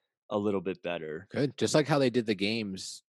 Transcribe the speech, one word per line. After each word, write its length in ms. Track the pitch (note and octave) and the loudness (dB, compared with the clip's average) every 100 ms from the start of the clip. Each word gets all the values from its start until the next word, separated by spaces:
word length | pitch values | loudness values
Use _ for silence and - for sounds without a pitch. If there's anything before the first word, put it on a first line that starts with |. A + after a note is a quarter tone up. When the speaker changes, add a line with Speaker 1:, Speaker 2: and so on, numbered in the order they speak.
| _ _ - | _ _ -4
Speaker 1:
a 80 | G#2+ | 0
little 220 | G#2 G2 | 2 0
bit 220 | F2+ F2 | -2 -4
better. 460 | F2 E2+ D#2 D#2+ G2 | -4 -6 -6 -10 -6
Speaker 2:
Good. 260 | B2 C#3+ - | -2 -2 0
Just 160 | - | 2
like 140 | D#3 C#3+ | 4 4
how 100 | D3 | 4
they 100 | C3 | 4
did 160 | A#2+ A2 | 2 0
the 100 | F#2+ | 0
games 680 | G2+ A2+ G#2 F#2 - - | 0 0 -4 -8 -10 -14